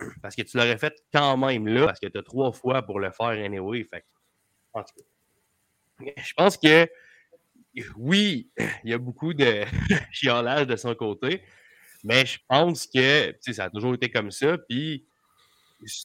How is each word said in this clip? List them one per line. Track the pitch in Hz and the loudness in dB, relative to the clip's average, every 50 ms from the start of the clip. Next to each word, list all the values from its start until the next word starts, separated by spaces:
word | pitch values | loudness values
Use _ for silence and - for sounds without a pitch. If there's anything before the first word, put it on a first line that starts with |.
<clears throat> | - 107 - - - | -16 -16 -16 -14 -16
parce | 101 - | -12 -8
que | - 110 | -8 -8
tu | - - | -4 0
l'aurais | 123 120 120 117 | 2 2 2 2
fait | 113 151 151 - _ _ _ - | 0 -2 -6 -6 _ _ _ 0
quand | 147 143 139 135 | 2 2 2 2
même | 127 135 135 127 110 107 107 | 2 0 0 0 0 0 0
là, | 113 123 147 | 2 2 2
parce | 127 95 - | 2 0 -2
que | - 95 | -8 -10
t'as | - 101 - | -8 -10 -12
trois | - - 127 135 127 - | -8 -4 -2 -2 -2 -2
fois | - - 123 131 131 117 | -4 -2 -2 -2 -2 -2
pour | 98 101 101 | -4 -6 -6
le | 98 92 92 | -6 -6 -4
faire | - 113 117 | -4 -4 -4
anyway. | 110 107 104 101 101 95 92 98 117 120 107 | -4 -4 -6 -6 -6 -6 -6 -6 -6 -8 -8
Fait | - - 85 | -10 -14 -18
que, | - _ _ _ _ _ _ _ _ _ _ _ _ _ - | -18 _ _ _ _ _ _ _ _ _ _ _ _ _ -14
en | 110 101 | -14 -14
tout | - _ | -14 _
cas, | _ - _ _ _ _ _ _ _ _ _ _ _ _ _ _ _ _ _ _ - 131 135 - - - | _ -20 _ _ _ _ _ _ _ _ _ _ _ _ _ _ _ _ _ _ -18 -16 -16 -14 -14 -14
je | - - | -8 0
pense | - 175 202 - | 2 2 2 2
que, | - - 151 156 165 170 165 - - - _ _ _ _ _ _ - _ _ _ _ _ _ - 127 - - - | 4 6 8 8 8 6 4 0 -10 -20 _ _ _ _ _ _ -20 _ _ _ _ _ _ -16 -14 -14 -14 -12
oui, | 107 117 143 190 202 208 208 160 120 - _ - - 113 - - - - | -8 -2 0 2 2 2 2 0 -4 -6 _ -8 -6 -6 -6 -6 -8 -6
il | 113 | -4
y | 117 | -4
a | 123 | -4
beaucoup | 123 123 120 - 156 165 170 | -4 -8 -10 -6 -6 -4 0
de | 143 139 120 110 104 104 | 2 4 4 4 2 -2
<laughs> | 104 - - - - 196 147 - - - | -4 -4 -2 0 0 0 0 -2 -6 -8
chiolage | - 143 127 120 120 120 120 135 151 143 | -2 0 2 2 2 2 0 0 0 0
de | 123 117 | 0 -2
son | 104 - 120 117 | -4 -2 -4 -4
côté, | - 120 107 101 104 127 131 180 190 - - _ _ _ _ _ _ _ - - - - | -4 -4 -4 -4 -2 -2 -4 -4 -4 -8 -14 _ _ _ _ _ _ _ -20 -20 -10 -2
mais | 104 117 131 131 | 2 4 4 4
je | 127 - - _ - | 2 -2 -8 _ 2
pense | 127 143 165 175 170 - - | 4 4 4 4 2 -2 -6
que, | - - 131 127 135 147 151 113 78 | -2 0 2 4 4 4 4 2 0
tu | - _ | -4 _
sais, | - 127 113 | -10 -10 -6
ça | - 95 | -6 -6
a | 90 | -6
toujours | 104 104 110 127 123 | -6 -4 -2 -2 -2
été | 123 127 120 | 0 -2 -2
comme | - 117 104 101 98 | -2 -2 -2 -4 -4
ça, | - 135 147 175 170 | 0 2 2 2 0
puis, | - - 117 131 151 160 151 131 - _ _ _ _ _ _ _ _ _ _ _ _ _ _ _ 110 107 - - | -2 -6 -6 -4 -4 -6 -6 -8 -12 _ _ _ _ _ _ _ _ _ _ _ _ _ _ _ -16 -14 -14 -14